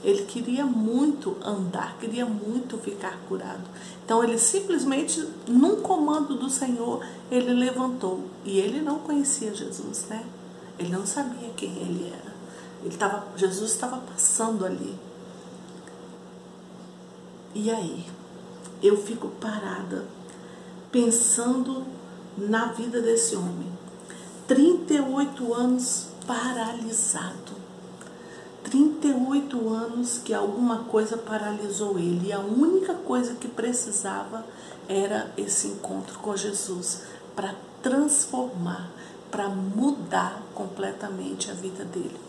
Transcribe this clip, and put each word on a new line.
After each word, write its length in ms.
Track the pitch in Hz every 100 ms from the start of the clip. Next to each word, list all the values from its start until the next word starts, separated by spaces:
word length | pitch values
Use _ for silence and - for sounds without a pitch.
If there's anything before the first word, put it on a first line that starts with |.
Ele 200 | 202 196
queria 420 | 196 240 233 254 285
muito 680 | 226 214 247 302 285 - 190
andar, 540 | - 202 180 190 - -
queria 260 | 226 233 240
muito 520 | 208 208 247 247 226
ficar 420 | 202 196 185 180 -
curado. 360 | 185 185 180 - - - - -
Então 180 | 226
ele 140 | 233 226
simplesmente, 880 | - 381 392 330 262 269 320 320 302 - -
num 340 | 247 320 415
comando 540 | - 359 294 302 285 247
do 140 | 262
Senhor, 540 | - 262 240 233 240 - - -
ele 240 | 247 247
levantou. 720 | 247 247 254 254 247 190 185 185 - 202
E 120 | 196
ele 220 | 196 269
não 180 | 311 294
conhecia 540 | - 285 277 - 220
Jesus, 520 | 202 190 185 - - -
né? 160 | 220 233 - - - - -
Ele 120 | 175
não 160 | 180 196
sabia 440 | 285 262 - 233 -
quem 120 | 190 185
ele 340 | 180 175 -
era. 200 | - - - - - - -
Ele 120 | - -
tava, 320 | 202 202 - 170
Jesus 360 | 190 185 220
estava 260 | - 247 254
passando 680 | - - - - 226 226 185
ali. 320 | 185 - 190 - - - - - - - - - - - - - - - - - - - - - - - - -
E 160 | 214 214
aí, 360 | 226 170 - 175 - - - - - - -
eu 140 | 202 208
fico 320 | - 226 -
parada, 800 | - 220 214 196 185 185 190 190 - - - - - - - -
pensando 920 | 247 233 226 - - 240 262 254 262 262 - - - - -
na 300 | 202 226 233
vida 340 | 226 233 233
desse 340 | 226 226 - 196
homem. 320 | 180 175 175 - - - - - - - -
Trinta 460 | 262 320 349 -
e 80 | 294
oito 520 | 262 269 285 - 240
anos 540 | 233 247 254 247 - - - -
paralisado. 1300 | 240 247 240 226 233 226 220 - - 180 - - 202 - - - - - - - - - -
Trinta 440 | - 269 302 302 285
e 60 | 254 254
oito 420 | 277 285 247 220
anos 500 | 220 226 240 240 -
que 140 | -
alguma 520 | 208 202 214 247 226 240
coisa 320 | 220 220 233
paralisou 840 | - 220 208 208 208 202 208 190
ele. 280 | 175 175 190
E 60 |
a 60 | 202
única 540 | 202 240 320 381 370
coisa 400 | 339 - 247 247
que 140 | - 226
precisava 1000 | - 233 247 - 208 202 196 196 226 220 - - - -
era 440 | 196 196 214 - -
esse 300 | 101 - 101
encontro 500 | 98 - 95 - -
com 160 | - 196
Jesus 640 | 208 196 - 180 175 - - - - -
pra 200 | 196 190 - -
transformar, 1080 | 254 269 294 - - 254 247 185 170 180 180 - - - -
pra 200 | - 196
mudar 920 | 190 190 202 277 277 175 190 180 - -
completamente 960 | - 190 - 190 - 202 190 190 190 208
a 20 |
vida 300 | 185 190 185
dele. 360 | 190 180 170 -